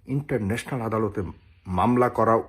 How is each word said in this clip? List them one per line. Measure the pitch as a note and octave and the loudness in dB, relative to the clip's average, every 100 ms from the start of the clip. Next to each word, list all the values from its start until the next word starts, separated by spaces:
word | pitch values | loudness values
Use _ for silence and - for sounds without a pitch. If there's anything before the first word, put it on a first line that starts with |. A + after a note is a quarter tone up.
| - | -4
ইন্টারন্যাশনাল | C3+ C#3+ B2+ G2+ A2+ - C3+ | -6 -2 -2 -2 -4 -4 -6
আদালতে | A2 A2 G#2+ G2 E2+ - _ _ - | -2 -2 -2 -4 -8 -10 _ _ -6
মামলা | F2+ G#2 B2 B2 | 0 2 4 2
করা | A#2+ A2+ A2+ | 2 4 4